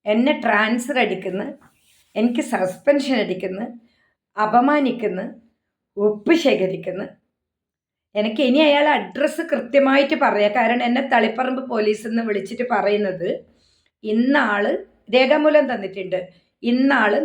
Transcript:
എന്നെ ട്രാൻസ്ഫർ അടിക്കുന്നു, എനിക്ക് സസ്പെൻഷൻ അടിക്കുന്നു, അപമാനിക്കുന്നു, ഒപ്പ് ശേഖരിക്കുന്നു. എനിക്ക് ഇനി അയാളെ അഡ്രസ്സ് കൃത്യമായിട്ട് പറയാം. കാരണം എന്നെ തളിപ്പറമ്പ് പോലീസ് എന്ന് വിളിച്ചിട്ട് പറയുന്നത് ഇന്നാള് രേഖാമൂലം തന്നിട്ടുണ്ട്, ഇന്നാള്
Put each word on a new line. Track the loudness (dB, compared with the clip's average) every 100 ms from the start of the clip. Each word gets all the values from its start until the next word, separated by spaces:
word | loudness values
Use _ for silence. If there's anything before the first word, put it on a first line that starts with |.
| -2
എന്നെ | 2 2 2
ട്രാൻസ്ഫർ | 2 2 2 -2 -2 -2
അടിക്കുന്നു, | 0 -2 -6 -6 -8 -12 _ _ _ _ _ -2
എനിക്ക് | -2 -2
സസ്പെൻഷൻ | -4 -2 -4 -4 0 0 0 -2
അടിക്കുന്നു, | -2 -4 -6 -8 -10 -14 _ _ _ _ _ -4
അപമാനിക്കുന്നു, | 0 2 4 2 0 -2 -4 -6 -8 -14 _ _ _ _ _ -2
ഒപ്പ് | -2 0 2 2
ശേഖരിക്കുന്നു. | 4 2 0 -4 -8 -10 -10 -16 _ _ _ _ _ _ _ _ _
എനിക്ക് | -4 -4 0
ഇനി | 2 4
അയാളെ | 4 4 2
അഡ്രസ്സ് | 0 -2 -4 -4 -4 -4
കൃത്യമായിട്ട് | -4 0 2 4 4 2 2
പറയാം. | 0 2 0
കാരണം | 2 0 0 0
എന്നെ | -2 0
തളിപ്പറമ്പ് | 2 0 -2 -4 -4 -6
പോലീസ് | -2 0 -2 -4
എന്ന് | -4
വിളിച്ചിട്ട് | -2 -4 -6 -6 -2
പറയുന്നത് | 0 0 0 -2 -4 -6 -6 -10 _ _ _ _ _
ഇന്നാള് | -4 0 2 2 2 0 -2 -4 -8 _ 0
രേഖാമൂലം | 2 4 4 4 4 2
തന്നിട്ടുണ്ട്, | -2 -8 -10 -6 -6 -8 _ _ _
ഇന്നാള് | -2 2 2 2 2 0